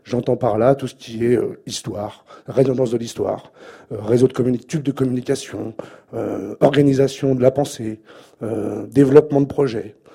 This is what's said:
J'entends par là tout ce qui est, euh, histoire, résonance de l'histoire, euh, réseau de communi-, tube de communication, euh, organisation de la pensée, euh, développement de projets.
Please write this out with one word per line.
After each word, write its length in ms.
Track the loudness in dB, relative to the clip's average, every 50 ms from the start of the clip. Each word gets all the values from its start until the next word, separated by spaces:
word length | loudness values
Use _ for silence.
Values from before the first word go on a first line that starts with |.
| _
J'entends 320 | -6 -4 -4 0 0 -2
par 220 | 0 0 0 2 2
là 160 | 4 4 2
tout 140 | 2 -2 -10
ce 80 | -12
qui 280 | -12 -16 -12 -6 -2 0
est, 140 | 2 2 2
euh, 240 | 0 -2 -6 -10 -12 -12
histoire, 580 | -12 -10 -10 -10 -8 -8 -8 -10 -10 -14 _ _ -20 -20 -14 -6
résonance 420 | 0 2 2 2 2 0 0 0
de 80 | -2 -4
l'histoire, 560 | -6 -6 -6 -6 -4 -4 -4 -6 -8 -16 _ -20 -20 -20 -20 -20 -16 -12
euh, 100 | -12 -8
réseau 260 | -2 2 2 4 4 4
de 60 | 4
communi-, 240 | 2 0 0 0 -2
tube 240 | -4 -6 -6 -4
de 100 | -4 -2
communication, 840 | -2 0 0 -2 -2 -4 -2 -4 -4 -4 -6 -10 -10 -8 -8 -8 -10 -12 -16 -16 -16 -20 _ -12 -8
euh, 400 | -6 -6 -4 -6 -6 -8 -8 -4 2
organisation 760 | 2 4 4 6 4 4 4 4 2 2 0 -2 -2 0 2
de 60 | 4 4
la 80 | 4
pensée, 500 | 4 2 -2 -4 -4 -8 -8 -8 -8 -10 _ -20 -20 -20 -20 -20 _ -10
euh, 460 | -8 -6 -4 -4 -4 -4 -4 -6 -6 -2
développement 540 | 4 4 6 8 8 6 4 4 2 0
de 60 | 0 0
projets. 480 | 0 -2 -2 -2 -2 -6 -10 -10 -16 _ _ -20 -20